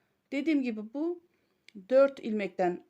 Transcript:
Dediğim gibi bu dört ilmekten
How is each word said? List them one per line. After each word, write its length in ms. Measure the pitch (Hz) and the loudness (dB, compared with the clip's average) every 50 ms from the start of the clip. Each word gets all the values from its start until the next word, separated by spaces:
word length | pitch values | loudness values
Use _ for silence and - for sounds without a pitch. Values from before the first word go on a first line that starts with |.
| _ _ _ _ _ - | _ _ _ _ _ -8
Dediğim 320 | 269 285 277 320 302 277 247 | -6 -2 0 2 2 2 2
gibi 300 | 240 214 214 214 220 - | 0 -4 -6 -8 -10 -6
bu 300 | 285 320 339 359 349 _ _ _ _ _ _ _ _ _ - - 202 185 - | -4 -4 -4 -4 -6 _ _ _ _ _ _ _ _ _ -20 -20 -14 -4 2
dört 300 | 254 269 277 277 277 - | 4 6 6 4 2 -4
ilmekten 680 | - 226 214 214 196 185 - - 180 175 180 - - - | -6 -4 -4 -2 -4 -4 -2 0 0 0 -2 -4 -8 -12